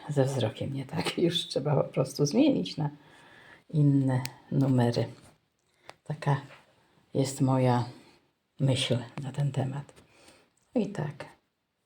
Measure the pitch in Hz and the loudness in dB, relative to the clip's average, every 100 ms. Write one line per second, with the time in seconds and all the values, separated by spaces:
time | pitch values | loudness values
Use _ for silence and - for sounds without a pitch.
0 | - 143 131 131 113 - - 135 131 160 | -2 0 2 0 -2 -4 -6 -6 -6 -6
1 | - - 170 170 - 156 143 147 151 - | -4 0 0 0 -4 -4 0 0 0 -2
2 | 139 - 147 220 302 - 180 - 147 - | -2 0 2 4 4 2 -2 -4 -4 -6
3 | - - - - - - - 156 143 139 | -18 -20 -20 -20 -20 -20 -4 2 4 4
4 | 131 127 131 - - 143 135 127 120 120 | 2 0 -4 -12 -4 0 2 4 4 2
5 | 117 - - _ _ _ _ _ - - | -4 -8 -20 _ _ _ _ _ -20 -14
6 | - 151 143 139 - - _ _ _ _ | -10 -4 0 -2 -4 -20 _ _ _ _
7 | _ - 135 - 131 131 127 123 120 - | _ -2 -2 0 2 4 4 2 0 -10
8 | - _ _ _ _ - 135 120 - 120 | -20 _ _ _ _ -2 0 2 0 -2
9 | - - 131 143 143 127 135 143 143 - | -4 -10 -8 -4 -2 -2 -4 -6 -12 -20
10 | _ _ - _ _ _ _ 254 202 196 | _ _ -20 _ _ _ _ -4 -4 -4
11 | 151 - - - _ _ _ _ | -8 -8 -18 -20 _ _ _ _